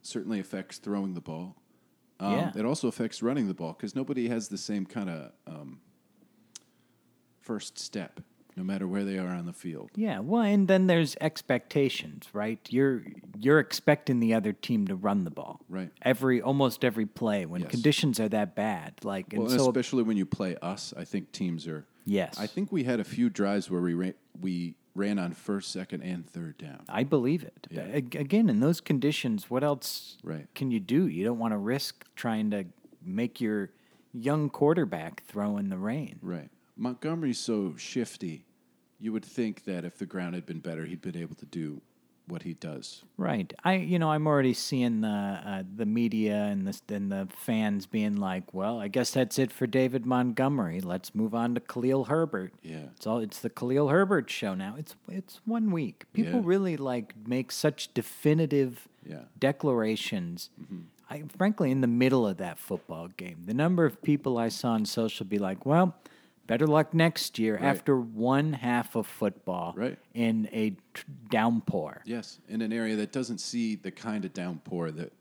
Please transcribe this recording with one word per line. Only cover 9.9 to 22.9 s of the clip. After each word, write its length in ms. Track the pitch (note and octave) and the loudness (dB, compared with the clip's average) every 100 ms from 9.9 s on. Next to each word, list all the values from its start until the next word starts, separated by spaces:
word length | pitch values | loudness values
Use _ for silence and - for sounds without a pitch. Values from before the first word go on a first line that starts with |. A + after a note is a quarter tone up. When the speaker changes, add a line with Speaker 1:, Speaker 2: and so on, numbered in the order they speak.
| - | -4
Speaker 2:
Yeah, 240 | A3 G#2+ | -2 -2
well, 240 | A#2 A#3 | 0 2
and 240 | G#3+ G#3 F#3+ | 4 4 6
then 180 | F#3+ F#3 | 6 8
there's 280 | E3+ D3+ - | 6 4 0
expectations, 1040 | D#3 - - B2 - D3+ C3+ - D#2 C#2+ - | -2 -2 0 0 2 2 2 0 -8 -14 -8
right? 260 | G#2 G#2+ A2+ - | -4 -4 -4 0
You're, 340 | B2 C#3 B2 - - - G#2+ | 4 4 4 -4 -16 -16 0
you're 220 | B2 D3+ | 6 6
expecting 600 | - - - D3 - B2 | 6 0 2 2 4 4
the 140 | A2+ | 6
other 200 | A2+ G#2 | 4 2
team 320 | G2 - A#2 G2 | -4 0 2 2
to 80 | F#2+ | 2
run 280 | G2+ G2+ | 2 2
the 80 | E2+ | 0
ball. 300 | D2+ - - - | -6 -10 -12 -10
Speaker 1:
Right. 200 | F#2 F2+ _ | -8 -8 _
Speaker 2:
Every, 400 | B2 B2+ C3 B2 | 2 4 4 2
almost 420 | B2+ C#3 C3 - B2+ | 2 4 4 4 0
every 200 | A2+ G#2+ | 2 -2
play 400 | - A#2 G#2 E2+ | -2 0 0 -2
when 160 | F2 | -4
Speaker 1:
Yes. 100 | E2 | -2
Speaker 2:
conditions 480 | A#2+ D3 D3 D#3 A2+ | 2 4 4 2 2
are 100 | A2 | 2
that 260 | A2 G2+ - | 2 0 0
bad. 380 | G#2+ F#2 D#2 - | -2 -2 -8 -8
Like, 240 | G#2+ G2 F2+ | -6 -6 -4
Speaker 1:
Well, 120 | G#2+ | -2
Speaker 2:
and 80 | A#2 | 2
Speaker 1:
and 80 | B2+ | 4
Speaker 2:
so 60 | C3 | 4
Speaker 1:
especially 340 | B2 A#2 C3 | 2 0 0
when 140 | A2 G#2+ | 2 2
you 80 | F#2 | 0
play 320 | - F#2+ E2 | -2 -4 -4
us, 320 | E2+ G2+ - - | -6 -6 -10 -12
I 100 | D#2+ | -6
think 260 | G2 - | -6 -6
teams 360 | - F#2 E2 D#2+ | -4 -4 -4 -6
are 180 | D#2 - _ - | -10 -10 _ -2
Speaker 2:
Yes. 320 | G2+ E2+ - | 0 0 -4
Speaker 1:
I 80 | G#2+ | -6
think 240 | - G3 | -4 -2
we 120 | F#3 | 0
had 160 | B2+ | 0